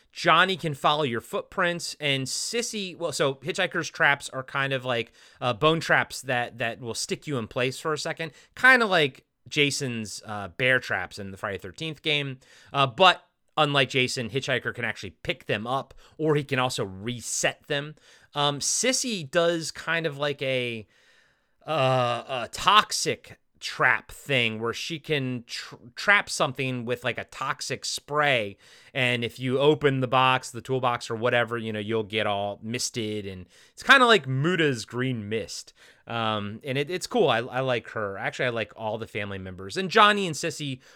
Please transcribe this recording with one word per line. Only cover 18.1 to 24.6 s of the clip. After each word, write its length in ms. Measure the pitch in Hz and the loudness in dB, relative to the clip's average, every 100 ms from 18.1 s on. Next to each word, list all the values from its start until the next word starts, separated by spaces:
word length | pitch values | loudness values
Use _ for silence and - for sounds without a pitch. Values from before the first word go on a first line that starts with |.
| - _ | -20 _
Um, 260 | 147 147 143 | -2 0 0
Sissy 720 | - - 247 254 247 208 143 | -2 0 0 0 -2 -4 -2
does 400 | 175 170 170 147 | 2 2 0 -4
kind 340 | - - 165 160 | -8 -4 -2 -2
of 120 | 139 | -2
like 240 | 147 143 | -4 -2
a, 460 | 135 131 123 113 101 _ _ _ _ _ _ _ - | -2 -2 -2 -6 -12 _ _ _ _ _ _ _ -4
uh, 560 | 156 131 131 120 120 - | 0 4 4 2 -2 -4
a 220 | 127 113 | -8 -6
toxic 840 | - - 208 208 - 160 117 - - _ _ | 0 6 6 6 0 -2 -4 -8 -20 _ _
trap 500 | - - 135 113 - | -12 2 4 2 -2
thing 520 | - - 135 117 110 | -18 -2 2 2 0